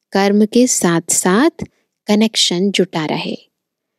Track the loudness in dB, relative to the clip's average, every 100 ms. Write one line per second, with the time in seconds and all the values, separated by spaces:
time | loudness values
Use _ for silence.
0 | _ -2 2 2 2 2 2 2 0 0
1 | -2 -2 0 2 0 -2 -10 _ _ _
2 | -2 0 0 0 -2 0 -2 0 -2 -4
3 | -4 -6 -6 -12 _ _ _ _ _